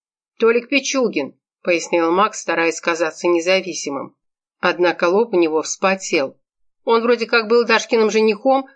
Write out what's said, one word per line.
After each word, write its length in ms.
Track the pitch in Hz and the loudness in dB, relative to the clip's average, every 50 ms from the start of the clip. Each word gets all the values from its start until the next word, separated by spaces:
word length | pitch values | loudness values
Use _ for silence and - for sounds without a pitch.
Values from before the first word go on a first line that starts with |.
| _ _ _ _ _ _ _ - | _ _ _ _ _ _ _ 0
«Толик 300 | 226 226 233 240 233 - | 0 2 2 2 0 0
Пичугин», 680 | 285 269 269 - - 269 240 190 156 156 135 - _ _ _ _ _ _ | -2 -2 -2 -2 -2 -2 -2 0 -2 -4 -6 -6 _ _ _ _ _ _
пояснил 480 | - 185 175 165 - - 180 170 165 165 | -2 -2 -2 -2 0 -2 0 0 2 2
Макс, 300 | 175 190 208 202 - - | 2 2 0 0 -2 -8
стараясь 400 | - - 165 170 165 165 160 - | -6 -4 -2 0 0 -2 -2 -2
казаться 480 | - 175 170 160 170 156 165 - - 175 | -4 -4 -2 -2 -2 -4 -4 -2 0 0
независимым. 880 | 175 165 160 180 190 190 180 175 147 - - 147 139 131 123 - _ _ _ _ _ _ _ _ _ - | 0 2 2 0 0 0 -2 -4 -10 -10 -8 -8 -8 -8 -10 -12 _ _ _ _ _ _ _ _ _ -4
Однако 440 | - 180 160 170 180 170 165 - 180 | -4 -2 0 2 0 0 0 0 -2
лоб 300 | 170 185 208 233 233 202 | 0 2 0 0 2 2
у 40 | 180 | 0
него 240 | 170 156 156 156 | 2 2 0 -2
вспотел. 720 | 143 - - - 196 190 190 190 - - 175 156 135 131 - _ _ _ _ _ _ _ _ _ - | -4 -4 -6 -2 -2 -2 -2 -2 -4 -2 -2 -2 -2 -2 -6 _ _ _ _ _ _ _ _ _ -2
Он 180 | 220 226 233 | 0 0 2
вроде 240 | 226 240 240 220 226 | 4 2 0 0 0
как 220 | - 240 233 220 208 | 0 0 -2 0 2
был 160 | 240 240 226 | 2 2 4
Дашкиным 460 | 202 226 214 - - 247 226 220 208 | 2 0 0 0 0 0 2 2 2
женихом, 560 | 190 220 220 220 202 202 - 269 269 269 269 - _ | 2 2 2 2 0 0 0 2 2 2 0 -6 _